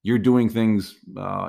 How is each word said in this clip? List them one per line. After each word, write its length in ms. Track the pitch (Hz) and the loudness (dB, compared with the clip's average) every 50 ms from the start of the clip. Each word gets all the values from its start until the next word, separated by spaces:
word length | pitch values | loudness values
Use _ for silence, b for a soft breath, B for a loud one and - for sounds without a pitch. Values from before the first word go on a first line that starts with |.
you're 180 | - 101 120 117 | -4 0 0 2
doing 300 | 101 127 123 123 117 110 | 4 4 4 4 2 2
things, 500 | 110 117 113 110 107 101 95 - - _ - - 92 | 0 0 0 2 0 0 -2 -6 -14 _ -20 -18 -14
uh, 320 | 98 95 95 98 98 95 | -12 -10 -8 -8 -8 -8